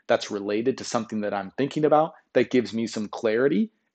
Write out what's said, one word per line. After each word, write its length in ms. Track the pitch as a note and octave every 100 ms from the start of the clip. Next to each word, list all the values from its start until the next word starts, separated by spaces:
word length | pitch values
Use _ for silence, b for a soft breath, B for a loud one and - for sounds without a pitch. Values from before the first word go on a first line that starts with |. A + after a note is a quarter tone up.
| b
that's 240 | A#2 -
related 480 | G#2 G2+ G#2 A#2 A#2+
to 60 |
something 360 | A2 B2 A2 G#2+
that 120 | G#2
I'm 160 | G2+ F#2+ -
thinking 260 | C#3 -
about 300 | D3+ D3+ D#3+ b b
that 180 | B2 A#2+
gives 220 | B2+ G#2+
me 140 | A2 A2+
some 220 | - G2+
clarity, 640 | - A2+ A2 C#3 F3+ A3 _ _